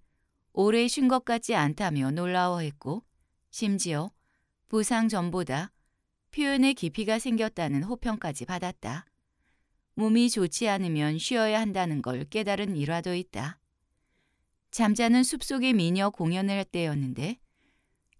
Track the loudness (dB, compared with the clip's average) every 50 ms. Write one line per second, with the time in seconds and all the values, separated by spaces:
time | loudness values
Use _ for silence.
0 | _ _ _ _ _ _ _ _ _ _ 0 2 4 4 4 4 4 2 2 2
1 | 4 4 4 2 2 0 -2 -2 0 0 0 2 2 2 0 -2 -2 -2 0 0
2 | 0 0 -2 -2 -2 0 2 2 2 2 0 -2 -4 -6 -8 -8 -8 -8 -6 -6
3 | -8 _ _ _ _ _ _ _ _ _ -8 -2 0 0 0 0 0 -2 -2 -4
4 | -4 -6 -10 _ _ _ _ _ _ _ _ _ _ _ -2 0 0 2 2 2
5 | 2 2 0 0 -2 -2 -2 -4 -2 -2 -2 -4 -4 -6 -10 _ _ _ _ _
6 | _ _ _ _ _ _ -4 -2 0 0 2 4 4 4 2 0 -2 -4 -4 -4
7 | -2 0 0 0 0 0 0 0 0 -2 -2 -4 -2 -2 -2 -2 -2 -4 -6 -6
8 | -4 -4 -4 -4 -6 -8 -8 -8 -8 -8 -6 -6 -6 -8 -8 -10 -10 -10 -10 -10
9 | -12 _ _ _ _ _ _ _ _ _ _ _ _ _ _ _ _ _ _ -2
10 | 2 4 4 6 4 4 4 2 0 0 0 0 0 0 0 0 0 0 0 0
11 | 0 0 0 -2 -2 -2 0 2 2 2 2 2 0 0 0 -2 -2 0 -2 -2
12 | -2 -4 -4 -6 -6 -6 -4 -4 -2 0 -2 -2 -2 -2 -2 -2 -2 -2 -2 -4
13 | -4 -4 -4 -4 -6 -8 -8 -8 -8 -8 -10 -14 _ _ _ _ _ _ _ _
14 | _ _ _ _ _ _ _ _ _ _ _ _ _ _ -2 0 2 2 4 4
15 | 4 4 6 4 4 2 0 -4 -6 -4 -2 0 2 2 4 4 2 2 2 2
16 | 0 0 -2 -2 -2 -2 0 0 0 -2 -2 -2 -4 -4 -4 -4 -2 -2 -2 -2
17 | -4 -4 -4 -6 -6 -6 -6 -8 _ _ _ _ _ _ _ _ _ _ _ _
18 | _ _ _ _